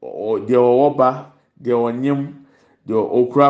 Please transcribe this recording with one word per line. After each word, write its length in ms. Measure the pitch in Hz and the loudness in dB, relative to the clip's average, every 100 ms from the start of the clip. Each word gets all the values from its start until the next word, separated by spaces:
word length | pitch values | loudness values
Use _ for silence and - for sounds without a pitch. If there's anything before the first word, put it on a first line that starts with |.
Ɔ-, 440 | - - 107 110 104 | -14 -10 -6 -4 0
deɛ 100 | 123 | 2
ɔwɔ 400 | 120 123 147 143 | 4 4 2 2
ba, 360 | 131 139 - _ _ _ | 0 -2 -12 _ _ _
deɛ 120 | 120 | -4
ɔnyem, 580 | 120 117 120 135 139 143 - - _ _ _ - | -2 -2 -4 -2 -2 -4 -12 -20 _ _ _ -6
deɛ 100 | 110 | -4
ɔkura 500 | 104 120 123 131 143 | -2 0 0 2 2